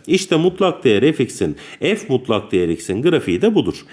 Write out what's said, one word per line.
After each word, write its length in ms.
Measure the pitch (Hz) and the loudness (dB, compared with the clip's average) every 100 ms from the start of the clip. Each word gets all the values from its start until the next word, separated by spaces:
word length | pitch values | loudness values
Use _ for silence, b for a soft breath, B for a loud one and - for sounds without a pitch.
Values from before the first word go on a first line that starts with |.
| - | -2
İşte 300 | 185 - 160 | -2 2 2
mutlak 480 | 175 180 190 175 | 2 2 -2 2
değer 280 | 123 101 143 | 2 4 4
f 120 | 156 | 2
x'in, 320 | 120 - 85 71 B B | -2 -2 -4 -4 B B
f 180 | 151 214 - | -2 -2 -2
mutlak 440 | 127 123 107 - | -2 0 -4 0
değer 160 | 92 85 | 0 0
x'in 340 | 82 - 95 | -2 -4 -2
grafiği 400 | 160 156 98 87 | 0 0 0 0
de 120 | 220 | 2
budur. 200 | 208 107 - - | 2 0 -4 -14